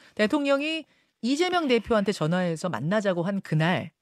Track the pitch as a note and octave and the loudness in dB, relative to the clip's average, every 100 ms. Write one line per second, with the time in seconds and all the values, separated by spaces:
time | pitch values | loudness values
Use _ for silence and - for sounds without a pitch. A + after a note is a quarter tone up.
0 | - - G#3+ D4+ C#4 C#4 D4+ D#4+ - _ | -12 -2 0 2 2 0 0 -6 -8 _
1 | _ _ A3+ C#4+ F4+ F4+ D4+ A#3 - A3 | _ _ -2 0 2 2 2 0 2 0
2 | F#3+ - D#3 F3+ F3+ D#3+ F3+ A2 D3 A3 | 0 0 0 0 -2 -4 -6 -4 -2 0
3 | G3+ F3 E3+ G3 - D#3 D#3+ D#3 E3 - | 0 0 -2 -4 -2 2 2 0 -4 -14